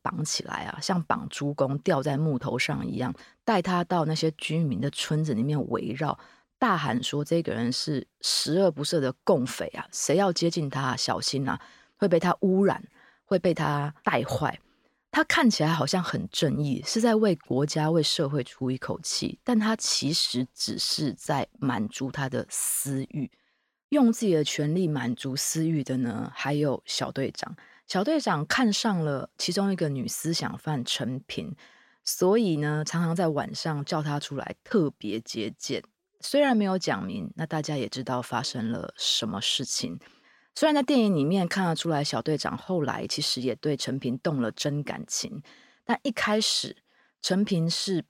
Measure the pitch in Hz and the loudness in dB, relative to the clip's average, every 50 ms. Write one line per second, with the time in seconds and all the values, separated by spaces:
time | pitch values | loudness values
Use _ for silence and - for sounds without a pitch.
0 | - - - - 151 - - - - - - - - - - 151 - - 190 175 | -6 -6 -4 -4 -4 -4 -4 -4 -4 -6 -6 -6 -6 -8 -8 -6 -4 -2 0 0
1 | 160 - - - - - - - 143 143 147 - 139 131 139 147 - 190 175 135 | 0 0 -2 -4 -4 -6 -8 -6 -4 -4 -2 0 0 0 -2 -2 0 0 2 2
2 | 123 147 139 139 160 160 139 120 131 143 - 123 - - 147 - - - - - | 2 0 0 0 0 0 0 -2 -2 -2 -2 0 0 -2 -2 -4 -4 -4 -4 -4
3 | 127 - - - - - _ _ _ - 220 185 170 190 180 175 175 - 185 175 | -4 -4 -6 -8 -12 -20 _ _ _ 0 2 2 2 2 0 0 0 2 2 2
4 | 151 156 160 160 - 160 156 - - - 156 165 165 143 113 90 131 139 - - | 2 2 0 0 0 0 0 -2 -4 -2 0 0 2 2 0 0 -2 -2 -2 -4
5 | - - 156 156 156 156 127 107 120 143 151 143 - - 117 - - - 107 - | -2 0 0 0 0 0 0 0 2 2 2 0 0 -2 -2 -4 -2 -4 -4 -2
6 | 156 143 - - - - - _ _ _ _ - 262 233 190 160 151 139 113 123 | -2 -2 -2 -4 -8 -18 -20 _ _ _ _ -2 0 2 2 2 2 0 0 0
7 | 180 - - 143 147 - 165 170 160 - - 113 120 120 127 - - 156 151 131 | 0 -2 -2 -2 0 0 0 0 0 0 -2 -2 0 -2 -2 -2 -2 -2 -2 -2
8 | - - _ _ - - - - - 135 151 185 196 175 151 139 147 - 175 160 | -4 -6 _ _ -4 -2 0 0 0 2 4 4 4 4 4 2 -2 0 2 2
9 | 135 127 127 _ _ - 190 143 123 - - - 85 - - - - - - - | 2 0 -2 _ _ 4 4 4 4 0 -4 -6 -8 -8 -8 -10 -12 -10 -8 -4
10 | - - 143 185 202 190 170 - 170 170 170 175 151 139 - 135 139 131 123 127 | 0 2 4 4 4 2 2 2 2 0 2 0 -2 -2 -2 -2 -2 -2 -2 -2
11 | - - 117 - - - - 135 139 131 - - - - - - _ _ _ - | 0 -2 -2 -2 -2 -2 -2 0 0 -2 -2 -4 -6 -12 -20 -20 _ _ _ 0
12 | 214 180 175 165 170 180 165 - - 190 185 190 202 185 - - - - _ _ | 2 4 4 4 4 4 2 2 4 4 6 6 6 4 2 0 -4 -12 _ _
13 | - - _ _ _ - 196 180 - 185 160 165 156 151 147 143 143 147 151 _ | -20 -20 _ _ _ 0 0 2 2 2 2 2 2 0 0 0 -2 -4 -6 _
14 | - - - 120 117 - - 127 151 - - - _ _ _ _ _ _ _ _ | -2 0 0 0 0 0 -2 0 0 -2 -4 -6 _ _ _ _ _ _ _ _
15 | _ _ - 302 311 - - 349 294 226 - - 151 156 165 156 127 143 - 185 | _ _ 0 2 2 4 4 4 6 6 6 4 4 2 2 2 2 2 0 0
16 | 170 - - - - - - - 165 143 135 143 151 143 - - - - - 226 | 0 -2 -4 -4 -4 -6 -2 0 0 2 2 2 0 0 -2 -2 -2 -2 0 2
17 | 226 240 220 214 220 208 170 - - - 127 127 147 151 - 160 151 156 165 165 | 4 4 4 4 4 4 2 2 0 0 0 2 2 2 2 0 2 2 4 4
18 | 147 - - - 160 139 147 143 117 - - - 135 127 131 131 - - 104 - | 4 2 2 0 0 0 0 -2 -2 -4 -6 -4 -2 -2 -2 -2 -4 -6 -6 -6
19 | - - - - - - - - _ - 247 220 208 220 226 220 - - - - | -6 -4 -4 -2 -2 -4 -6 -6 _ 0 2 4 4 2 2 0 0 0 0 0
20 | - 139 160 - - - - 123 127 - _ - - - - - - - - - | 0 0 0 0 0 0 0 -2 -2 -4 _ -6 -6 -4 -4 -2 -2 -2 0 0
21 | 156 135 - - - - 147 139 - - _ - - 135 120 107 107 104 - - | 0 -2 -4 -4 -4 -2 -2 -2 -2 -4 _ -4 -2 -2 0 -2 -2 -4 -6 -6
22 | 131 131 - - 139 131 131 120 - - - - - - - - - 139 135 131 | -6 -6 -4 -4 -4 -4 -4 -4 -6 -4 -6 -4 -4 -2 -2 -2 -2 -2 -4 -4
23 | 135 - - 151 135 - _ _ _ _ _ _ _ _ _ _ _ _ 285 294 | -4 -4 -4 -6 -6 -6 _ _ _ _ _ _ _ _ _ _ _ _ 4 6
24 | 254 233 226 - 240 202 170 156 147 - - - 147 151 160 185 190 160 151 135 | 6 6 4 4 2 4 4 4 4 2 0 0 0 0 2 2 2 2 0 0
25 | 123 120 120 - - 135 127 139 - - - 160 160 160 165 151 131 - 131 127 | -2 -2 -2 -4 -4 -6 -4 -4 -4 -2 0 0 0 2 2 0 0 0 -2 0
26 | 123 120 107 110 113 123 135 - - 135 147 147 151 143 123 - - - - - | 0 -2 -2 -4 -6 -8 -8 -6 -4 -2 0 2 2 2 0 -2 -4 -6 -6 -4
27 | 131 131 - 139 135 - - - - - - - - - - - _ - - 185 | -4 -4 -4 -4 -4 -4 -4 -6 -8 -10 -10 -12 -16 -20 -20 -18 _ -4 -2 0
28 | 202 285 320 302 - 214 180 147 151 - - - 254 214 202 - - 226 196 170 | 2 2 2 2 2 2 0 0 0 0 2 4 4 4 4 2 2 2 2 2
29 | 156 151 139 131 - - _ - - - 175 202 196 196 190 170 175 147 139 131 | 2 0 0 -2 -4 -6 _ -6 -4 -2 0 2 2 2 2 2 0 0 0 -2
30 | 117 - - - - 160 165 - 151 - - 123 - 156 156 131 117 - - - | -4 -4 -4 -4 -2 -2 -2 -2 -2 -4 -6 -6 -4 -2 -2 -2 -2 -2 -4 -4
31 | 139 117 131 135 - - - - 80 - - - - - - _ _ _ _ _ | -2 -4 -4 -6 -8 -8 -8 -8 -8 -8 -10 -14 -16 -20 -20 _ _ _ _ _
32 | - - - - 180 185 202 240 226 185 160 147 147 151 151 151 156 - - 170 | -8 -6 -2 2 4 4 4 4 4 2 2 2 0 0 0 -2 -2 -2 0 0
33 | 175 165 165 175 180 160 151 143 - - - - - 165 151 143 143 - 180 160 | 0 0 2 2 2 2 2 0 -2 -4 -6 -6 -4 -4 -4 -4 -4 -2 -2 -2
34 | 147 151 147 147 - - 143 135 - - - - _ - - 208 160 139 - - | -2 -2 -2 -4 -4 -6 -8 -8 -8 -8 -10 -14 _ 0 2 2 2 2 0 -4
35 | - 107 98 113 - - - 117 104 110 - - - - 131 101 - _ _ _ | -6 -6 -6 -6 -6 -8 -6 -6 -6 -6 -6 -8 -8 -6 -6 -6 -8 _ _ _
36 | _ _ _ _ - - - 285 294 277 247 214 208 190 185 190 - 160 127 95 | _ _ _ _ -6 0 2 4 4 4 4 4 2 2 0 0 0 0 -2 -2
37 | 92 95 - - 82 - - - 160 - 170 156 147 - 151 139 117 - - 135 | -2 -4 -6 -6 -8 -8 -8 -6 -6 -4 -2 -4 -2 -2 -2 -4 -4 -4 -6 -6
38 | 127 127 127 123 120 - 127 110 - - - 127 113 113 117 95 - - - - | -4 -2 -2 -4 -2 -2 -4 -4 -4 -4 -4 -4 -4 -4 -4 -4 -6 -8 -8 -4
39 | - - - - 120 110 90 98 117 - - - 131 - - - - - 87 - | -2 0 0 0 -2 -2 -4 -4 -2 -2 -2 -2 -2 -4 -4 -4 -4 -6 -8 -10
40 | - - - _ _ _ _ _ _ _ - - 285 320 302 294 269 - 294 254 | -14 -18 -20 _ _ _ _ _ _ _ -2 2 2 4 4 4 4 4 4 4
41 | 220 208 190 151 139 151 185 196 180 170 - 196 185 170 160 - - 170 156 143 | 4 4 4 4 4 4 2 2 2 2 0 0 2 2 0 0 0 0 0 0
42 | 147 - - 117 - 156 156 143 - - - 120 - - 185 170 147 123 - - | 0 0 -2 -2 0 0 0 0 0 -2 -4 -4 -4 -2 -2 0 0 0 -2 -4
43 | - 101 - - 151 - - 131 123 131 110 - - - 143 131 - - 131 135 | -4 -4 -4 -2 -2 -2 -2 -2 -2 -2 -2 -2 -2 -2 -2 -2 -2 -4 -4 -2
44 | - 123 123 131 - 175 151 131 117 110 - - - 147 143 147 147 - - - | -2 -2 -2 -2 -2 -2 0 0 0 -2 -2 -2 -4 -2 -2 -2 -4 -4 -6 -8
45 | - - - - - - - 143 - - - - _ _ _ _ _ - 233 - | -8 -6 -6 -6 -6 -6 -10 -12 -14 -16 -20 -20 _ _ _ _ _ -4 -2 -2
46 | - 285 226 - - - 214 220 214 - - - - - - _ _ _ _ _ | -2 -2 -2 0 0 2 2 2 2 0 0 -2 -4 -6 -10 _ _ _ _ _
47 | _ _ _ _ - - 185 190 208 - 196 165 160 170 165 - - - 190 160 | _ _ _ _ -2 0 2 2 2 2 2 2 2 2 0 -2 -2 0 0 -2
48 | - _ | -2 _